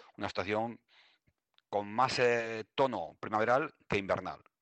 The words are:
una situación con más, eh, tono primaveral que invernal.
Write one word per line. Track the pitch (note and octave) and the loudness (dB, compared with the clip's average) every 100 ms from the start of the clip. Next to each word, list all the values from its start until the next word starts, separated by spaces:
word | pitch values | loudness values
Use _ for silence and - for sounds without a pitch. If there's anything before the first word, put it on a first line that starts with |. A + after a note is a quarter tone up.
| - - | -20 -8
una | G2+ | -6
situación | - F#2 G#2+ A2+ A2 _ _ _ _ _ _ _ _ - | -4 -2 0 -2 -8 _ _ _ _ _ _ _ _ -6
con | G#2 G2+ | -4 -2
más, | A2 C3 - | 0 2 4
eh, | B2 A#2 A#2 A2+ G#2+ - | 4 2 -2 -6 -6 0
tono | C3+ G#2+ D#2 - | 2 0 -6 -10
primaveral | G2+ A2 A2+ B2+ D#3+ - - | -4 0 4 2 0 -8 -4
que | G2+ | -2
invernal. | F#2+ F2+ F#2 D2 _ _ | 0 -2 -2 -10 _ _